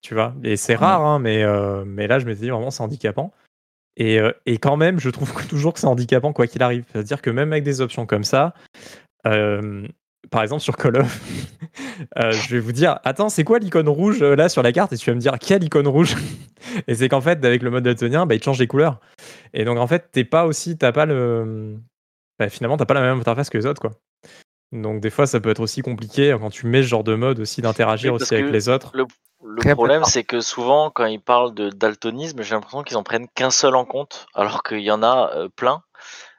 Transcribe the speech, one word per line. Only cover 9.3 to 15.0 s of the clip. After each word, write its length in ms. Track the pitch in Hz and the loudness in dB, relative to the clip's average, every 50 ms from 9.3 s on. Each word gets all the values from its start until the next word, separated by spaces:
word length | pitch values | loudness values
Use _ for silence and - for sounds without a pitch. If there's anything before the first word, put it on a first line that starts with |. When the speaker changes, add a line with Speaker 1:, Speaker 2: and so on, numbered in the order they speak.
| 107 107 107 104 101 104 107 104 101 101 101 - - _ _ _ _ _ - - | 2 2 2 0 0 -2 -4 -8 -8 -10 -12 -14 -16 _ _ _ _ _ -12 -4
Speaker 1:
par 120 | - 117 | -2 -2
exemple, 200 | 110 107 143 151 | 0 0 -2 -4
sur 140 | - - 113 | -4 -4 -2
Call 200 | - - 131 117 135 | 0 0 2 2 2
of, 220 | 131 123 - - | 2 0 -4 -8
<laughs> 960 | - - - - - - - _ 165 - _ - 269 262 220 190 143 - - - | -12 -12 -10 -10 -10 -12 -14 _ -18 -16 _ -14 -14 -14 -12 -14 -14 -8 -4 -2
heu, 180 | 117 113 113 107 | 0 0 0 -2
je 100 | 107 - | -2 -2
vais 100 | 120 120 | -4 -2
vous 120 | 110 117 | -2 -4
dire : « 260 | 117 120 170 170 - - - | 0 2 2 2 2 0 -2
Attends, 240 | 135 135 - 208 214 | -4 -2 -2 -2 0
c'est 160 | - - 151 | 0 0 2
quoi 140 | 226 226 240 | 2 2 0
l'icône 300 | 214 180 - 165 156 147 | 0 0 0 2 2 2
rouge, 340 | 143 151 190 208 208 240 | 2 2 2 0 2 4
heu, 120 | 143 143 143 | 4 4 6
là, 140 | 139 160 180 | 6 4 4
sur 140 | - 139 | 4 2
la 100 | 123 120 | 2 4
carte ? » 200 | 123 175 208 - 127 | 4 2 0 0 -2
Et 20 | |
tu 140 | 113 | -4